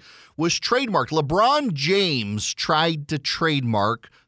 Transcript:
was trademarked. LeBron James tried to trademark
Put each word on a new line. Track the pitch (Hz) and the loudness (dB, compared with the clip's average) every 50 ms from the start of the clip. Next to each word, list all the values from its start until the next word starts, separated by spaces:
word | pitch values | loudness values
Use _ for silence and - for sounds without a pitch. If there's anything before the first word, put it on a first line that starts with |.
| - - - - - - - | -12 -20 -20 -20 -20 -16 -6
was | - 160 175 - - | -2 -2 -2 -2 -2
trademarked. | - - 240 254 277 226 190 147 127 - | -2 0 0 0 0 0 0 0 0 0
LeBron | 156 160 151 131 160 190 220 254 285 302 294 240 | 0 0 0 2 2 4 4 4 4 2 0 -2
James | 160 135 135 160 190 202 196 175 147 123 107 101 104 107 - - - | -4 -2 0 0 2 2 2 0 0 -2 -2 -4 -4 -4 -4 -6 -6
tried | - - - 165 156 160 170 165 151 143 | -6 -2 0 2 2 2 0 0 -2 -4
to | - 156 | -4 -6
trademark | 143 - - - - 165 160 151 139 127 117 113 104 101 107 117 - - - _ _ _ | -4 -4 -4 -4 -2 0 0 0 0 0 0 0 2 2 0 0 -4 -8 -20 _ _ _